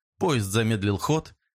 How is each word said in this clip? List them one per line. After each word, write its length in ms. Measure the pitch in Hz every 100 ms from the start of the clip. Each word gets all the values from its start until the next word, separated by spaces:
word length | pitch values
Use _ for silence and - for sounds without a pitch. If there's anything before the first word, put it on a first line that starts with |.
| _ -
Поезд 280 | 190 131 95
замедлил 520 | 107 110 110 101 98
ход, 360 | - 156 - - _